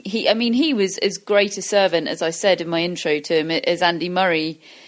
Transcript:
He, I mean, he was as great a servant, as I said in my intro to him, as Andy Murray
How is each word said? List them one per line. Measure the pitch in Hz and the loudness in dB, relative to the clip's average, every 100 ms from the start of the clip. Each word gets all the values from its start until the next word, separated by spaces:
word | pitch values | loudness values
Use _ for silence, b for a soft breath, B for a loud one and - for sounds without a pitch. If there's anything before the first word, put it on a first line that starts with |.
| 202 | -6
He, | 220 - | -2 0
I | 220 | 2
mean, | 240 | 2
he | 240 320 | 2 2
was | 240 190 190 | 2 0 0
as | 202 - | -4 -4
great | - 202 202 202 | 0 2 2 -2
a | |
servant, | - 202 190 165 151 | 0 2 4 2 -2
as | 165 | -4
I | 165 | -4
said | 170 202 175 | 0 0 2
in | 170 | 0
my | 170 | -2
intro | 175 170 165 151 | -2 -4 -2 -2
to | 147 165 | 0 0
him, | 156 | 0
as | 160 - 170 | -2 -2 2
Andy | 175 170 180 | 0 0 -2
Murray | 180 185 160 156 160 B B | 0 2 0 -2 -8 B B